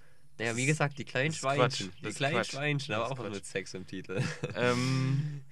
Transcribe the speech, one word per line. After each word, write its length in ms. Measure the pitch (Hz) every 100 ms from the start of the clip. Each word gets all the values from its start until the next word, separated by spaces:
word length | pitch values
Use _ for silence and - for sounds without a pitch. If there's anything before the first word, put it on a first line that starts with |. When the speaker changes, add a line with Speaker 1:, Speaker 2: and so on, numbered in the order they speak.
| - - - -
Speaker 1:
Naja, 120 | 113
Speaker 2:
Das 60 | 117
Speaker 1:
wie 40 |
Speaker 2:
ist, 40 | 131
Speaker 1:
gesagt, 280 | 156 151 147
die 80 | -
kleinen 220 | 127 143
Speaker 2:
das 60 | 156
ist 60 |
Quatsch. 120 | 135 139 123 -
Speaker 1:
Schweinchen. 160 | 95 -
Die 20 |
Speaker 2:
Das 100 | -
ist 40 | 104
Speaker 1:
kleinen 180 | 139 151
Speaker 2:
Quatsch. 140 | 107
Speaker 1:
Schweinchen, 420 | 131 147 143 135 107
aber 80 |
Speaker 2:
Das 80 | 117
ist 20 |
Speaker 1:
auch 60 | 135
was 60 | 104
Speaker 2:
Quatsch. 80 | 101
Speaker 1:
mit 100 | -
Sex 280 | 98 92 95
im 100 | 92
Titel. 340 | 95 90 95 - -
<laughs> 180 | - -
Speaker 2:
Ähm, 840 | 123 123 127 131 131 135 151 147 135